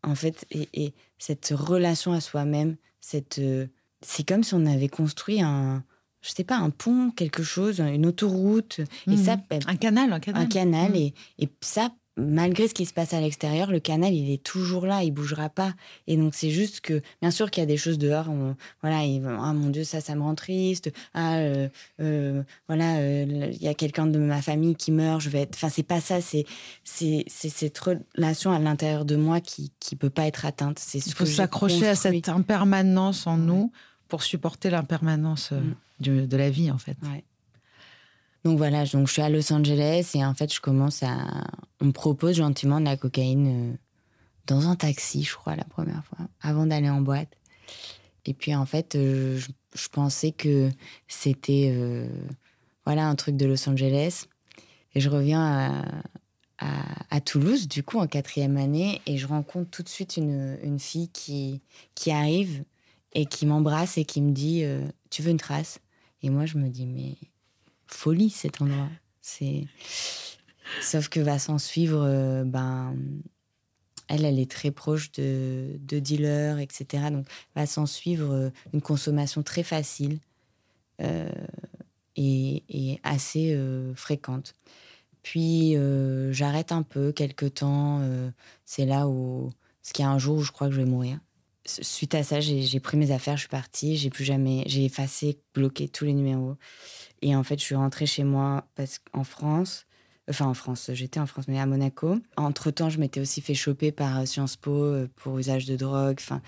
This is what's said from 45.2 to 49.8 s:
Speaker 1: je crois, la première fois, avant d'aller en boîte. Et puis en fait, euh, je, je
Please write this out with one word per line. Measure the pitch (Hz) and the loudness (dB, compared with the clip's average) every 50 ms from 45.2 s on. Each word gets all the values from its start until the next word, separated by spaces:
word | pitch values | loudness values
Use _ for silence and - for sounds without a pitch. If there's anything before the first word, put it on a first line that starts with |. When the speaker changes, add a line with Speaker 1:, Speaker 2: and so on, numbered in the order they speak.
| 143 | -4
Speaker 1:
je | - - | -4 -6
crois, | - - - 156 | -8 -6 -6 -6
la | 156 - | -6 -6
première | - - - - - - 156 151 | -8 -6 -6 -6 -4 -4 -6 -8
fois, | - - - 170 - _ _ | -10 -12 -12 -12 -12 _ _
avant | - 151 151 151 156 156 | -4 -2 0 2 2 2
d'aller | 156 151 147 143 | 2 2 2 2
en | 143 139 | 2 2
boîte. | 139 135 139 139 160 - _ _ _ _ _ _ _ - - - - - - - _ _ _ _ - - | 2 2 0 0 -2 -6 _ _ _ _ _ _ _ -20 -18 -18 -16 -18 -18 -20 _ _ _ _ -6 -6
Et | 135 | -6
puis | - - 147 147 | -4 -2 -2 0
en | 143 135 139 | 0 0 0
fait, | - 156 165 - - | 0 -2 -2 -2 0
euh, | 147 139 135 135 135 131 131 131 131 | 2 2 2 2 2 0 0 -2 -4
je, | 127 131 135 _ _ _ - | -6 -8 -12 _ _ _ -12
je | - | -10